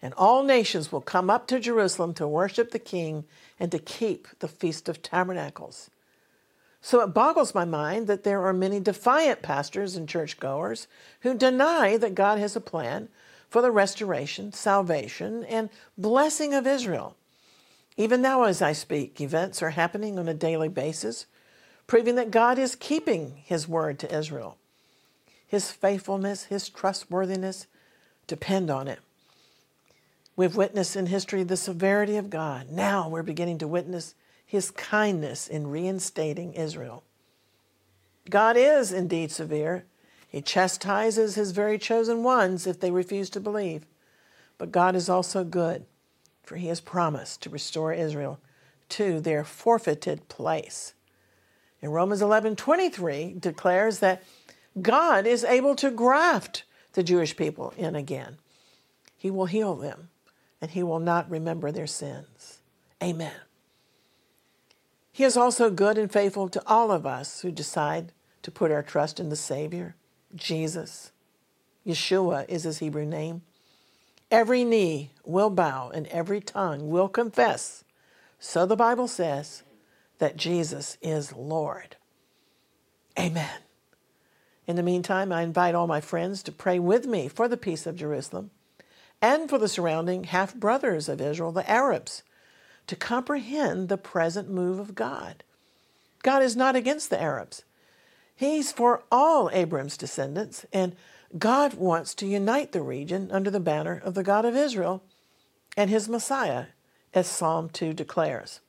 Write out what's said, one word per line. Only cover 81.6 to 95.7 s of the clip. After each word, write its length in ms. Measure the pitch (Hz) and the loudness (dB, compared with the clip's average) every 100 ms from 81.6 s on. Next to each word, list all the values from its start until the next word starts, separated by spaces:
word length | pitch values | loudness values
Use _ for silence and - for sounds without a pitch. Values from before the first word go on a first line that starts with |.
| 151 - - - _ _ _ _ _ _ _ _ _ _ _ - | -4 -6 -12 -20 _ _ _ _ _ _ _ _ _ _ _ -4
Amen. 440 | 175 165 147 - _ _ _ _ _ _ _ _ _ _ - | -2 -2 -6 -10 _ _ _ _ _ _ _ _ _ _ -6
In 80 | 170 | -2
the 80 | |
meantime, 480 | 175 180 175 190 196 | 2 0 0 0 0
I 120 | 170 | 0
invite 320 | 170 165 175 170 | 0 2 2 2
all 120 | 170 | 0
my 140 | 151 | -2
friends 420 | 151 170 175 196 | -2 -4 -4 -6
to 80 | 226 | -10
pray 280 | - - 180 | -6 0 2
with 260 | 175 220 262 | 4 2 2
me 220 | 214 135 | -4 -4
for 200 | - 233 | -2 -2
the 100 | 233 | -2
peace 280 | 202 156 165 | -4 -6 -8
of 100 | 170 | -8
Jerusalem 560 | 151 143 139 175 202 _ _ _ _ _ _ _ | -6 -6 -6 -12 -12 _ _ _ _ _ _ _
and 280 | 220 294 320 | 2 2 2
for 80 | 277 | 0
the 100 | 214 | 0
surrounding 580 | - 170 160 170 185 180 | 0 0 0 0 -4 -2
half-brothers 800 | 180 190 247 202 262 269 170 151 | -2 -2 -2 0 2 2 -2 -2
of 140 | 139 | -4
Israel, 300 | 135 156 165 | -2 -2 -4
the 180 | 170 - | -4 2
Arabs, 540 | 220 269 180 - - _ _ _ _ _ _ - | 2 4 0 -4 -16 _ _ _ _ _ _ -12
to 80 | 180 | -8
comprehend 920 | - 240 247 294 220 294 254 180 185 | -2 -2 -2 -4 -4 -2 0 -2 -2
the 80 | 196 | -4
present 520 | - 185 165 175 190 | -2 0 0 0 -6
move 300 | 185 180 185 | -2 -2 -2
of 160 | 202 190 | -8 -6
God. 480 | 226 - - - - _ _ | -6 -6 -12 -16 -20 _ _